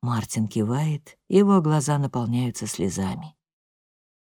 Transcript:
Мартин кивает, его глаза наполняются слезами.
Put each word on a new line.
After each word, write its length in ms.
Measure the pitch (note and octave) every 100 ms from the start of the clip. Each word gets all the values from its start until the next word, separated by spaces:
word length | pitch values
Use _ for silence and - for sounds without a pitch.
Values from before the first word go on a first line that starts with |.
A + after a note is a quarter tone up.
Мартин 460 | B2 A#2 G#2 - A2
кивает, 680 | - G#2+ B2+ D#3 D3 - - _
его 340 | F#3 G3+ G3
глаза 360 | D3+ D3+ C3 D3
наполняются 680 | C#3 B2+ A#2 A#2+ B2+ A#2 G#2+
слезами. 680 | - G2 E2 F#2+ F#2 D#3 _ _ _ _ _ _ _ _ _ _ _